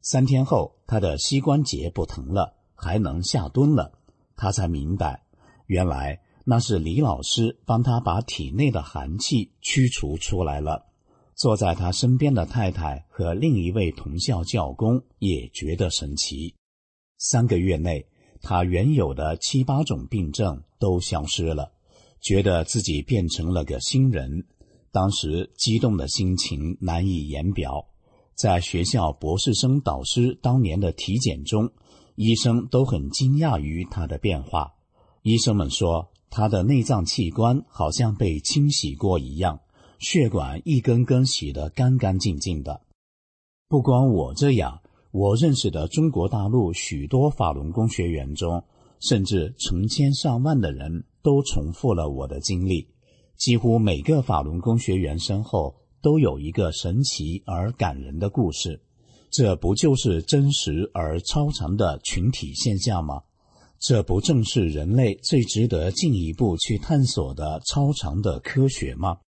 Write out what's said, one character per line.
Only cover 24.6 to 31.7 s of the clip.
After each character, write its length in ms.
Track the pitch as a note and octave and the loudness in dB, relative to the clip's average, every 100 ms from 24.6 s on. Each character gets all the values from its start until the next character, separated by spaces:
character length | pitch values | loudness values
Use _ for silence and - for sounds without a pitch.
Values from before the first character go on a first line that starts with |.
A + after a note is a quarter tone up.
| _ _ _ | _ _ _
当 200 | G2 F#2+ | 0 0
时 400 | F#2+ D#2 D#2+ F#2+ - | 0 -2 -4 -4 -4
激 220 | - A2+ | 0 2
动 180 | A#2+ G2+ | 2 0
的 120 | C#2 | -2
心 280 | - F#2 F#2 | -2 0 0
情 380 | - D2 D#2 - | -2 -4 -6 -4
难 260 | F2+ E2 F#2+ | -2 0 0
以 200 | F2 D2+ | -2 -4
言 240 | C#2+ E2 | -4 -2
表。 340 | F#2 C#2 C#2 - _ _ _ _ | -2 -4 -8 -10 _ _ _ _
在 260 | - A2 F2 | -2 2 2
学 240 | E2+ F2+ | 0 -2
校 300 | E2+ A#2+ D#2+ | 0 2 0
博 240 | D2 D#2 F2+ | -2 -2 0
士 160 | - | 0
生 260 | G#2+ B2+ C#3 | 2 2 2
导 220 | B2+ C2+ | 0 -4
师 320 | B1+ - B2 - | -4 2 2 2
当 180 | A#2+ C3 | 2 4
年 200 | G#2 E2+ | 2 2
的 120 | F#2+ | -2
体 280 | - - G#2+ | -2 -2 0
检 240 | B2 D2 | 0 -4
中， 260 | D2 G#2+ A2+ | -2 -2 -2